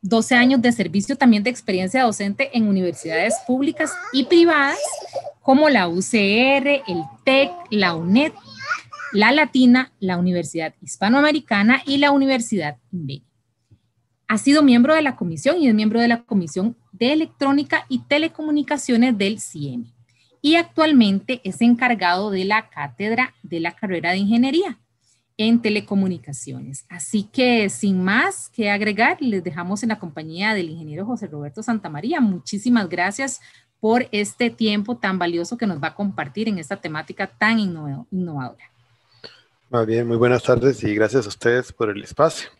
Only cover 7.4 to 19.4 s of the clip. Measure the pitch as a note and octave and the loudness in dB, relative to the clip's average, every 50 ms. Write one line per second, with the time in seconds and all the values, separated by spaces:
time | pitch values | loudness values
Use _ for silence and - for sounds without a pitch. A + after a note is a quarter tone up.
7.4 | C#4 - - - - - A3 G#3+ G3 F3+ E3+ D#3+ E3 E3+ G3 B3 D4 D#4+ D#4+ - | 2 2 -2 -12 -10 -4 -2 0 0 0 -2 -4 0 2 4 4 4 2 -2 -10
8.4 | - - C5+ - C5 C#5+ - - - - - D5 D5 - - D4 - A3+ C4 D4+ | -20 -20 -18 -14 -8 -8 -8 -8 -8 -18 -18 -16 -16 -4 0 2 4 4 4 4
9.4 | D4+ C#4+ - C4 B3+ B3 A#3+ B3+ C4 - _ _ - F#3 F3+ F3 F3 F3+ F3+ F3 | 2 2 2 4 6 6 6 4 2 -4 _ _ -6 -4 -2 -2 0 0 0 -2
10.4 | E3+ - - E3 D#3+ D#3 _ _ - C#3+ - - G3 G3+ A#3+ C#4 C#4+ D4+ D4+ D#4 | -4 -6 -6 -6 -8 -8 _ _ -18 -18 -8 -4 0 2 2 4 4 2 2 0
11.4 | - _ A3 G3+ G3+ A3 B3+ C4+ C4+ - C#4 C#4 C#4+ C#4+ C#4+ C#4 C4+ C4+ C4 B3 | -2 _ 0 2 4 4 2 2 0 -2 0 2 2 4 4 4 2 2 0 -2
12.4 | A#3+ - A3+ F#3+ D#3 D3 D3+ _ _ _ - F3+ D#3 C3 C#3 C#3 _ _ _ _ | -2 -2 -4 -4 -4 -4 -8 _ _ _ -12 -10 -8 -8 -10 -12 _ _ _ _
13.4 | _ _ _ _ _ _ - _ _ _ _ _ _ _ _ _ _ - A3+ G#3+ | _ _ _ _ _ _ -20 _ _ _ _ _ _ _ _ _ _ -4 -4 0
14.4 | - C#4 C#4+ D#4 D4+ C#4 A#3+ A#3+ A#3+ C#4+ D#4 D#4+ D#4 C#4 B3 - G3 F3 E3 D#3 | 2 4 4 6 6 6 8 6 6 6 4 4 2 0 -2 -4 -6 -6 -6 -2
15.4 | - C4+ D#4+ F4+ D#4 B3+ G#3+ G#3+ G#3+ G#3+ G#3 A#3 A#3 A#3 A#3 A#3 A#3 _ A3+ G3 | 0 0 2 4 4 4 4 4 2 2 2 2 2 2 2 0 -2 _ -2 -2
16.4 | F3 D#3+ - F#3 F#3 A#3 A#3 _ _ _ - F#3 A#3 B3 D4 D#4 D#4+ D#4 _ _ | -2 -2 -4 -2 -2 -2 -4 _ _ _ -6 -2 0 2 2 0 0 -2 _ _
17.4 | C#4+ C4+ C#4 C#4+ D4 - - D4+ - _ C4 A#3+ - _ C#4+ D4 D#4 D#4+ - - | 0 2 2 2 0 0 -2 -4 -2 _ -6 -6 -2 _ 0 0 0 -2 -4 -6
18.4 | D#4 D#4 D4+ D4 C#4 - D4+ C#4 - - B3 A3+ A#3+ C4 A#3+ G3 G3 G3 A3+ G3+ | -4 -2 -2 -2 0 -2 -4 -6 -2 0 2 4 4 2 2 0 0 -2 -2 -6